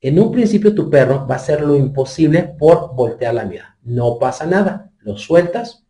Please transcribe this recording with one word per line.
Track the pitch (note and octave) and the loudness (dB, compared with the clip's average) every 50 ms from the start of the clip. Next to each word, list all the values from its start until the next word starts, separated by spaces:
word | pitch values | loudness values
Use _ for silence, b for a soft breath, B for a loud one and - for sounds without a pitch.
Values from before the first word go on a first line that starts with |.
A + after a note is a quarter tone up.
En | _ C3 D3 F3 | _ 0 2 4
un | A3 A3+ | 2 2
principio | - B3 A#3 G#3 G#3 G3+ G#3 G#3 G#3 | 2 0 0 2 2 2 2 2 2
tu | - D#3+ D#3 | 2 -2 2
perro | - C#3+ C3 B2+ C3+ C#3 - | 2 2 4 4 0 -2 -2
va | - C3 | -4 -6
a | B2+ | -6
hacer | - - D3+ D3 | -4 -4 -4 -2
lo | D3+ D3 C#3+ C#3+ | 0 2 2 2
imposible | C3 B2 - C3+ C3 - - - D#3+ D3+ D3+ E3+ F3+ - - - | 2 0 -2 -4 -4 -4 -2 0 0 2 2 2 0 -2 -6 0
por | D3 D#3 E3+ E3 - - B2+ | 4 4 4 4 2 -8 -4
voltear | B2 B2 A2 - - B2 A#2 A#2 | -2 -2 -2 -2 -4 -4 -4 -4
la | A2+ G#2+ | -4 -4
mirada. | G2+ - - - - _ _ | -6 -10 -12 -18 -20 _ _
No | _ A#2 A#2+ A#2+ A#2+ A#2+ - - | _ -6 -4 -2 -2 -2 0 0
pasa | C#3 B2+ B2 - D#3 | -2 -4 -2 -4 -4
nada, | E3 F3+ G3 G3+ F#3 - - - - _ _ | -2 0 0 0 0 -2 -6 -14 -18 _ _
lo | _ G#2+ G2+ - | _ -12 -10 -10
sueltas | - - D#3+ E3+ F3 E3+ - - - - - _ _ _ | -6 2 2 2 2 2 -2 -6 -8 -8 -14 _ _ _